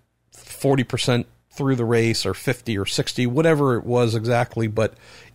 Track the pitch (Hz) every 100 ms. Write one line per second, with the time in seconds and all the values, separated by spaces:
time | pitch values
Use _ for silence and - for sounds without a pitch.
0 | _ _ _ - - - 139 131 123 120
1 | - 120 - _ _ - 139 127 113 117
2 | 113 110 98 92 - - - 101 98 -
3 | - - 123 127 165 151 139 120 123 120
4 | 120 113 117 120 120 113 113 107 107 -
5 | - - -